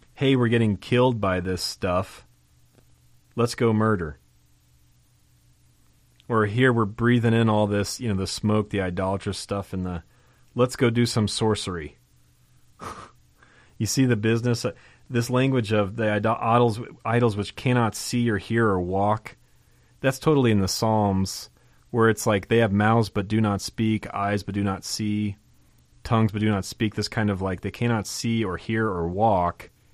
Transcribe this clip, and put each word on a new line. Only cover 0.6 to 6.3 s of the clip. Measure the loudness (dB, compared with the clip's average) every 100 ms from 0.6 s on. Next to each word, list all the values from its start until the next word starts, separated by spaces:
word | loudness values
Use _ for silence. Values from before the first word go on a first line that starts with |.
| 2 0
killed | 0 2 4 2
by | 0 0
this | -2 -4
stuff. | -6 -6 -2 -2 -2 -10 -20 _ _ _ _ _ _ _ _ _ _ -4
Let's | -2
go | 0 0
murder." | 2 2 0 -4 -12 _ _ _ _ _ _ _ _ _ _ _ _ _ _ _ _ _ _ _ _
Or | -2